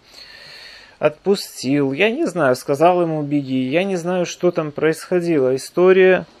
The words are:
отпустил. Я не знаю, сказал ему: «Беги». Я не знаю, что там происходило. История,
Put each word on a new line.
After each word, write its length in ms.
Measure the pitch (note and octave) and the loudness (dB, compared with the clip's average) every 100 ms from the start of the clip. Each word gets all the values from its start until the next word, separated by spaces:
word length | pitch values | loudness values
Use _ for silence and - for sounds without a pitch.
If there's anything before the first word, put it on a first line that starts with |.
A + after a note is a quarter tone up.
| _ - - - - - - - - - | _ -20 -20 -20 -20 -20 -20 -20 -20 -2
отпустил. 920 | D3+ D3 F#3 G3 - - B2 C#3+ C#3 | -2 0 -2 -2 -4 -8 -2 0 0
Я 180 | C3+ G#3 | 0 -2
не 140 | B3+ D#4+ | 0 -4
знаю, 320 | F3 C#3+ B2+ | 0 0 0
сказал 440 | - C#3 E3 F3+ | -2 2 4 4
ему: 220 | E3+ D#3 | 0 -2
«Беги». 460 | C#3+ D3 C3 C3 B2+ | -2 -4 -2 -4 -2
Я 160 | D3+ G3 | -2 -2
не 100 | F#3 | -4
знаю, 300 | E3+ F3+ E3+ | -4 -4 -4
что 260 | - F3+ | -2 -2
там 200 | F3 D#3 | -2 -6
происходило. 840 | D3 D#3 D#3 - F#3 E3+ D#3+ B2+ C3+ | -2 -2 -2 -4 -2 0 0 0 -2
История, 720 | - - F#3 F#3+ F#3 F3+ E3+ _ | -4 2 4 6 4 4 -2 _